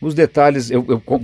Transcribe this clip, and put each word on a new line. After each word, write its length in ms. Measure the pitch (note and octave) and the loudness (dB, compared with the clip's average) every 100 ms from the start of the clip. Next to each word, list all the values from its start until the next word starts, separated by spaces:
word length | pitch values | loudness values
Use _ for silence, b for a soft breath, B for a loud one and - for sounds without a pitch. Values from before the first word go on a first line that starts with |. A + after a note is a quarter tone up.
os 140 | D#3 D3+ | -6 0
detalhes, 560 | D#3+ D3+ C#3+ C#3+ A#2 | 0 4 2 2 -2
eu, 120 | B2 B2 | -2 -2
eu 100 | A#2 | -4
con-, 240 | - B2+ | -2 -6